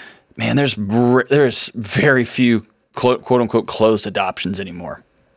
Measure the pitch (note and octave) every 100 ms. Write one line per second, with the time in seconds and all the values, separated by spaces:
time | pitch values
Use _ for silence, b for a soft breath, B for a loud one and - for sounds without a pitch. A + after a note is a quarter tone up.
0 | B B B - A2+ B2 C#3 G#2+ G2+ A2+
1 | A#2+ B2+ - C#3+ C#3+ C#3+ - - G2+ C#3+
2 | D3 C3 A#2 - B2 A2+ - _ _ -
3 | B2 B2 - B2 A#2 A#2 - - A2 G#2+
4 | G#2 G2 F#2+ - F2+ G2 F#2+ F2 E2+ -
5 | _ _ _